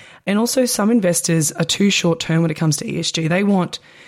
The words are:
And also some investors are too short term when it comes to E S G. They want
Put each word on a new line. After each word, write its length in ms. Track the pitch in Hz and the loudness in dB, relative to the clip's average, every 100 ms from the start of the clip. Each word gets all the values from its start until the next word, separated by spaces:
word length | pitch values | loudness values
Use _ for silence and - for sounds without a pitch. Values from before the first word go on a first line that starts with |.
| - - - | -20 -10 -2
And 140 | 208 | 0
also 260 | 233 269 247 | 0 0 0
some 240 | - 202 | 0 2
investors 640 | 240 185 170 - 165 151 | 2 2 0 0 0 0
are 140 | - 160 | -2 -4
too 260 | - 202 | 0 2
short 280 | - 170 165 | 2 0 -2
term 220 | - 160 | 0 0
when 80 | 165 | 0
it 80 | 151 | 0
comes 200 | 160 147 | -2 -2
to 140 | 226 | -4
E 60 | - | -4
S 140 | 165 | -4
G. 160 | 180 160 | -2 -2
They 160 | 180 | 0
want 340 | 202 196 170 - - - | 2 2 0 -6 -18 -20